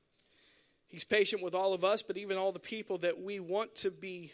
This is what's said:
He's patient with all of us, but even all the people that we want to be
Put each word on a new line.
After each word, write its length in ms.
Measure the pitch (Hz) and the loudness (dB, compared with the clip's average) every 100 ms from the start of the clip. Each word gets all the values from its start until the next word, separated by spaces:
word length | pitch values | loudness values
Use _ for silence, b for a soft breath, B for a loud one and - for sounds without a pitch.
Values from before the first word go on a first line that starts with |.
| _ _ b b b b b b b | _ _ b b b b b b b
He's 160 | 170 | -10
patient 400 | - 214 202 208 | 0 2 4 0
with 100 | 180 | -2
all 200 | 180 190 | 0 2
of 100 | 185 | 2
us, 180 | 185 208 | 4 2
but 140 | - 185 | 0 -6
even 220 | 202 190 | -2 2
all 160 | 190 | 2
the 60 | 180 | 0
people 400 | - 220 202 185 | -6 -8 -4 0
that 200 | 175 165 | 2 0
we 220 | 185 202 | -4 -6
want 340 | 170 196 220 - | -2 -2 -2 0
to 140 | 196 | 0
be 400 | 165 185 180 160 | 0 -8 -10 -12